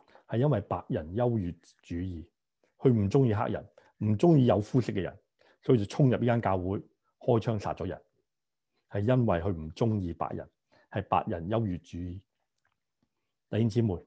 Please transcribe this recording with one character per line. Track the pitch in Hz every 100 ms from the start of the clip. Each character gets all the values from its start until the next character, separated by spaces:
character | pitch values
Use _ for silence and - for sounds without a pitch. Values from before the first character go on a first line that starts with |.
| _ - -
係 | 117
因 | 147
為 | 110
白 | - 90 -
人 | 117 78 101
優 | 123 113
越 | 87
主 | 85 - _ - 87
義， | 92 82 78 _ _ _ _ _
佢 | 135
唔 | 117 98
鍾 | 139 127
意 |
黑 | 107 120
人， | 85 85 _ _ -
唔 | 107 104
鍾 | 175 156
意 | 120
有 | 101
膚 | 101 131
色 | 117
嘅 | 104
人， | 78 - _ _ _ _
所 | - 123
以 |
就 | 101
衝 | - 135
入 | 107
呢 | 120
間 | 117
教 | 101 95
會 | 90 107 - _ _ _
開 | - 117
槍 | 120 107
殺 | -
咗 | - 90
人， | 78 _ _ _ _ _ _ _ _ _
係 | 107
因 | 104 127 113
為 | 85
佢 | 87
唔 | 82 78
鍾 | - 117 107
意 | 87
白 | - 76
人， | - - _ _ _ _
係 | 107 -
白 | 92 -
人 | 87 85
優 | 113 107
越 | 87
主 | - 87
義。 | 90 95 - _ _ _ _ _ _ _ _ _ _ _ _
弟 | 107
兄 | 117
姊 | 113
妹， | 113 85